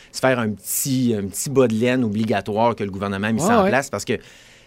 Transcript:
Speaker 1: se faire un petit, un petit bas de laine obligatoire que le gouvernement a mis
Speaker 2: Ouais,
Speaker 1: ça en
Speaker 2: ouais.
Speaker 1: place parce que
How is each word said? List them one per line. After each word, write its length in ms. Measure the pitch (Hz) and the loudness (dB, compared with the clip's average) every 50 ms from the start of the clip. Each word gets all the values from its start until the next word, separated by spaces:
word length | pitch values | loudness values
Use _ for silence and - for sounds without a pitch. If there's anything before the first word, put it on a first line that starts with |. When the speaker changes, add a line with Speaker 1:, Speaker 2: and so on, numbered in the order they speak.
| - - | -20 -18
Speaker 1:
se 80 | - - | -6 0
faire 200 | - 131 131 123 | 2 2 2 2
un 100 | 117 107 | 0 -2
petit, 640 | 104 95 - - - - - 143 131 131 127 120 113 | -4 -6 -6 -6 -6 -4 -2 0 0 2 2 2 0
un 120 | 104 101 98 | 0 -2 -4
petit 240 | 90 - - 151 | -6 -6 -6 -2
bas 160 | 135 131 131 120 | 2 4 4 4
de 80 | 113 | 4
laine 280 | 110 117 123 127 131 123 | 2 0 2 2 2 0
obligatoire 720 | 110 101 107 113 110 117 101 95 - 104 104 113 120 113 | 0 0 0 0 0 0 -2 -2 -2 0 0 2 2 0
que 80 | - 107 | 0 -4
le 60 | 98 | -6
gouvernement 380 | 92 95 101 101 101 98 101 107 | -6 -4 -4 -4 -4 -2 -2 -2
a 40 | 113 | 0
mis 80 | 110 | 0
Speaker 2:
Ouais, 60 | 151 196 | 2 2
Speaker 1:
ça 120 | 240 226 | 4 4
en 40 | 190 | 4
Speaker 2:
ouais. 40 | 190 | 4
Speaker 1:
place 200 | 160 131 139 - | 2 0 0 -2
parce 140 | - - - | -6 -6 -4
que 80 | - 120 - - - - - - - - - - | -4 -4 -4 -6 -10 -20 -20 -20 -20 -20 -20 -20